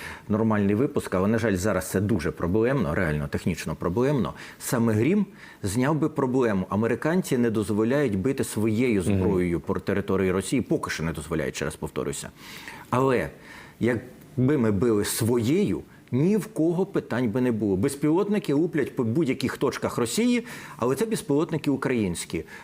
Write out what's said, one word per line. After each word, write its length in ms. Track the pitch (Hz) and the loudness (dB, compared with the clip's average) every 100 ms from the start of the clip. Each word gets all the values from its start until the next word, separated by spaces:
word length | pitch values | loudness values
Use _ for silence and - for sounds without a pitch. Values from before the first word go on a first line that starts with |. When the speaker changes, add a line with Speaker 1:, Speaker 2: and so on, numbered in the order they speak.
| - - - | -12 -12 -2
Speaker 1:
нормальний 460 | 107 113 107 98 104 | 2 2 4 4 2
випуск, 400 | 143 113 - 92 | 2 0 -2 0
але, 120 | 98 | 2
на 100 | 113 | 2
жаль, 180 | 113 98 | 2 2
зараз 340 | 98 90 - | 2 0 0
це 120 | 127 | 0
дуже 300 | 107 101 80 | 2 0 -2
проблемно, 640 | - 85 104 113 139 80 82 | -2 0 2 2 2 0 0
реально 320 | 87 76 73 | 0 0 -2
технічно 480 | 95 - 87 - 78 | -2 -2 -4 -4 -4
проблемно, 580 | 90 95 127 143 76 - - - | -2 0 2 2 -2 -6 -16 -12
саме 340 | - 123 117 | -4 0 2
«Грім» 320 | 107 120 214 196 - - - | 2 4 2 0 -6 -20 -8
зняв 320 | 104 104 131 156 | -4 0 0 2
би 140 | 151 | 0
проблему. 560 | 151 135 127 120 98 90 | 0 0 2 2 0 0
Американці 680 | 98 113 117 156 180 - 127 | 0 0 0 0 0 0 0
не 120 | 120 | 2
дозволяють 680 | 110 101 104 113 139 143 101 | 0 0 0 2 2 0 0
бити 260 | 110 135 | -2 -2
своєю 580 | 110 - 107 110 127 104 | -4 -2 0 2 2 2
Speaker 2:
Мгм. 160 | 90 101 | 2 2
Speaker 1:
зброєю 420 | 92 92 90 82 | 2 2 0 -2
по 200 | - 92 | -2 -4
території 520 | - 98 95 95 95 | -2 -2 0 0 2
Росії, 300 | 92 95 135 | 0 0 -2
поки 300 | 104 165 - | 0 -2 -2
що 120 | - | -4
не 80 | 80 | -4
дозволяють, 440 | 78 76 80 67 - | -4 -4 -2 -2 -4
ще 100 | 73 | -6
раз 100 | - | -6
повторюся. 540 | 78 - 65 - - - - - - - - | -8 -6 -6 -6 -10 -16 -18 -16 -16 -16 -4
Але 400 | 123 135 120 76 - - - - - | 0 2 2 0 -6 -18 -20 -20 -2
якби 800 | 110 120 - - - - 127 147 | 0 0 -6 -16 -8 0 2 4
ми 140 | 113 | 2
били 340 | 101 123 107 98 | 2 2 2 0
своєю, 760 | - 110 123 110 165 196 87 - - - | 0 0 2 2 2 2 -2 -6 -18 -4
ні 260 | 123 165 214 | 0 2 2
в 80 | - | 0
кого 380 | - 160 175 190 | 0 0 2 0
питань 440 | 160 - 110 123 | -2 -2 -2 0
би 120 | 113 | 2
не 100 | 127 | 0
було. 240 | 113 107 92 | 2 2 2
Безпілотники 800 | 135 139 151 165 202 208 - | 0 0 2 2 2 0 2
луплять 420 | 143 170 156 127 - | 2 2 0 -2 -2
по 80 | |
будь-яких 540 | 117 123 147 131 120 - | 0 0 0 0 -2 0
точках 400 | 139 - 113 - | -2 0 -4 -2
Росії, 480 | 120 - 240 240 233 - - - | -2 2 2 2 -2 -12 -16 -4
але 180 | 120 135 | -2 0
це 100 | 220 | -2
безпілотники 680 | 214 - 143 165 160 151 | -2 0 0 0 -2 0
українські. 720 | 135 135 127 101 82 - 85 - - | 0 0 0 0 -2 -6 -6 -8 -14